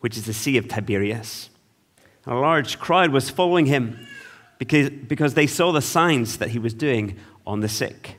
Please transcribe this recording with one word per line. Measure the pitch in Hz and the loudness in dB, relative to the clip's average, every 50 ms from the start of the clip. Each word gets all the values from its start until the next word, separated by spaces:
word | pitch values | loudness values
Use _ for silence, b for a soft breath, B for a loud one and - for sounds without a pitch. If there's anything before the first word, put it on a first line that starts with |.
which | - 123 107 | -4 -4 -6
is | 113 104 | -4 -6
the | 110 110 | -6 -6
Sea | 107 - 147 139 | -4 -2 2 2
of | 120 107 | 2 0
Tiberias. | 110 - 110 104 101 107 98 101 101 110 117 110 - - - - - _ _ _ _ _ _ _ _ _ b b b b b b | 0 -6 -6 -4 -2 -2 0 0 -2 -4 -6 -8 -12 -14 -14 -16 -18 _ _ _ _ _ _ _ _ _ b b b b b b
A | - 123 | -6 -4
large | 123 135 151 165 160 135 - - - | 0 2 2 2 2 0 -2 -6 -10
crowd | - - 165 180 185 170 135 | -2 2 4 4 4 4 4
was | 139 131 - | 2 0 0
following | - - 180 175 175 180 156 | -2 0 2 2 4 4 4
him | 135 143 139 123 113 113 113 - B B B B B B B B B B _ | 4 4 2 0 -2 -6 -10 -16 B B B B B B B B B B _
because, | 131 - - 151 139 143 | -6 2 4 4 4 4
because | 147 143 - 117 151 - 156 147 120 | 0 -8 -6 -6 -2 0 0 2 4
they | 160 151 | 4 2
saw | 139 - - 175 175 | 2 2 2 2 2
the | 175 151 127 | 2 2 0
signs | - - 170 165 175 160 131 117 110 - - | 0 2 2 4 4 4 2 2 -2 -4 -6
that | 90 87 | -6 -4
he | 110 120 | -4 -4
was | 107 113 110 | -4 -4 -4
doing | 110 156 147 131 113 107 101 90 B B B B B B | -2 -2 0 0 0 0 -4 -6 B B B B B B
on | - 104 104 | -6 -4 -2
the | 107 107 | -2 -2
sick. | 107 - - - - - _ - - | -2 -4 -6 -6 -6 -12 _ -20 -20